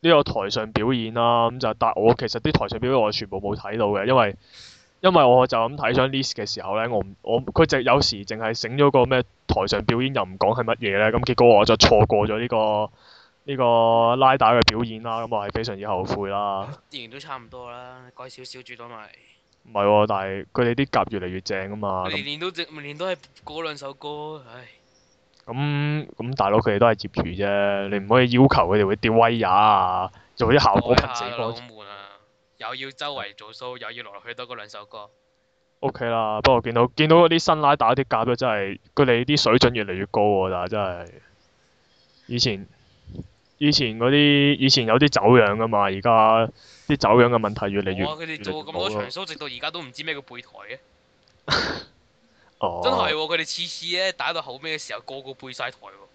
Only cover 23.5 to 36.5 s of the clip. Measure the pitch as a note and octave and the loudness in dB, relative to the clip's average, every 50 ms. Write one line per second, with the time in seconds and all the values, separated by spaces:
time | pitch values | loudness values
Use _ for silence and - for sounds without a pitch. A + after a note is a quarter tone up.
23.5 | D3+ D#3+ E3 D#3 D3+ C#3 C#3+ C3+ C#3 _ - D3 D3+ D3 D3+ D3+ D#3 D3+ C3 A#2+ | -12 -10 -10 -10 -10 -10 -14 -16 -16 _ -14 -14 -12 -12 -12 -14 -14 -16 -18 -20
24.5 | A2+ B2 B2 A#2+ - _ _ _ _ _ _ _ _ _ _ _ _ _ _ - | -20 -20 -20 -20 -20 _ _ _ _ _ _ _ _ _ _ _ _ _ _ -10
25.5 | A#2+ C3 C#3+ D3 D3 C#3+ D3 D3 D3 D3+ D3 - - _ A2+ A#2+ C3 C3+ G2+ G2 | -6 -4 -4 -2 -2 -2 -2 -2 -2 -4 -6 -10 -12 _ -10 -10 -4 -2 0 2
26.5 | G2+ A2+ A2+ A2+ G#2 G2+ A#2+ A#2 A2 G2+ - G2 _ - - E2 F2+ F#2 G2+ G2+ | 2 2 2 2 2 4 4 4 2 2 -4 -8 _ -4 -4 -4 -4 -4 -4 -2
27.5 | G2+ G2+ G2+ G2+ G2+ G2 G2 G2 G2+ G2+ G2 G2+ A#2+ B2+ B2+ B2 A#2+ B2 C3 C#3 | 0 0 0 0 -2 -4 -4 -4 -6 -6 -2 2 4 4 4 4 6 6 6 6
28.5 | - - F#2 E2+ F#2+ G#2+ G#2 F#2+ G#2 G#2+ - A#2 A2 A#2 A#2 A#2 A#2+ A#2 A2 - | 6 4 2 2 4 2 2 2 0 0 0 2 4 6 4 4 4 0 0 2
29.5 | F#2 G2+ G#2 A2 G#2 G2 F#2 F2+ F2+ F#2 F#2 F#2 _ - _ _ _ - B2 A2+ | 4 4 6 6 6 4 2 0 0 -2 -4 -6 _ -16 _ _ _ -4 0 4
30.5 | B2 D3 C3+ - G2+ - - - B2 - - B2 B2 A#2+ A#2+ A#2+ A#2+ A#2 A#2 A2+ | 4 4 4 4 2 2 2 2 2 2 2 -2 -8 -8 -8 -8 -8 -8 -8 -8
31.5 | A2+ A#2 B2 A#2+ A2+ G#2+ G#2 G2+ G2+ G2 G2 G2+ G2+ G2+ _ _ _ _ _ _ | -8 -12 -16 -20 -20 -20 -20 -18 -18 -18 -18 -20 -20 -20 _ _ _ _ _ _
32.5 | _ _ A2 A2 B2+ C3 C3+ C3+ C3 _ D3+ D3 C#3+ C3 G#2+ G2+ G#2 - A2 G#2+ | _ _ -14 -12 -12 -12 -12 -14 -12 _ -10 -10 -10 -10 -12 -12 -14 -18 -20 -20
33.5 | A2+ - B2+ B2+ B2+ B2 A#2+ G#2+ A#2 A#2+ A#2+ G#2+ G2+ G2+ F#2 A#2 A#2 A#2 B2 A#2 | -18 -14 -14 -14 -14 -12 -14 -16 -14 -16 -18 -18 -18 -20 _ -16 -14 -14 -14 -16
34.5 | B2 A#2 G#2 G#2 - G#2+ G#2 G#2 - A2 G#2 G#2 _ _ _ _ _ _ _ _ | -14 -16 -16 -18 -18 -20 -20 _ -20 -20 -20 -20 _ _ _ _ _ _ _ _
35.5 | _ _ _ _ _ _ - C3+ - - C3 A#2 A#2 A2+ A2 G#2+ G#2+ G#2+ - C#3 | _ _ _ _ _ _ -6 -6 -6 -4 -4 -4 -2 -2 -2 -2 -2 0 2 2